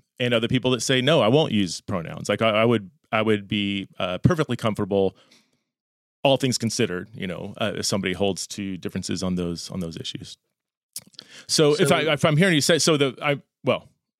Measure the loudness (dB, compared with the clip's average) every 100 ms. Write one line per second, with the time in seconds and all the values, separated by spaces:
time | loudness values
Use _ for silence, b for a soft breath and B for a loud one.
0 | _ -6 0 0 2 0 0 0 0 2
1 | 4 4 6 4 4 0 -2 -4 -6 -6
2 | -6 -8 -4 0 2 4 4 2 -2 _
3 | _ -2 2 0 0 -2 0 -2 -6 -6
4 | -6 2 2 2 -2 -2 -2 -2 0 0
5 | 0 b b b b _ _ _ _ _
6 | _ _ 2 2 0 -2 -2 -2 -2 -4
7 | -10 -10 -10 -8 -10 -6 -6 -4 -4 -2
8 | -2 0 -2 -2 -8 -8 -8 -8 -8 -8
9 | -6 -4 -2 -2 -4 -6 -10 -10 -8 -10
10 | -12 -12 -14 -20 _ _ _ _ _ -20
11 | -20 -20 B B -2 2 4 4 4 2
12 | 2 2 2 4 4 4 4 4 4 4
13 | 2 -2 -4 -4 -6 _ -2 -2 -4 _
14 | _